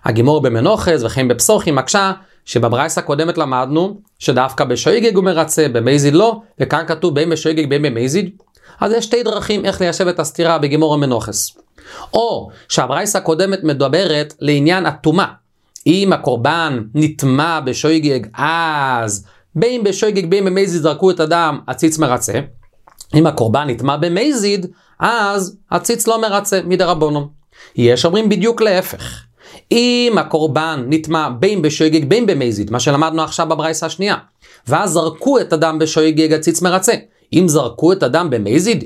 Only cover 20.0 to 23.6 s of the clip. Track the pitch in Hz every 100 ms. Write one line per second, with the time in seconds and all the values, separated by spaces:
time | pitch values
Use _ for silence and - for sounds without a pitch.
20 | 214 196 165 202 190 185 196 170 151 147
21 | 190 175 156 170 160 139 - - 160 160
22 | 143 120 - 110 143 - - _ _ -
23 | - 151 160 - 110 135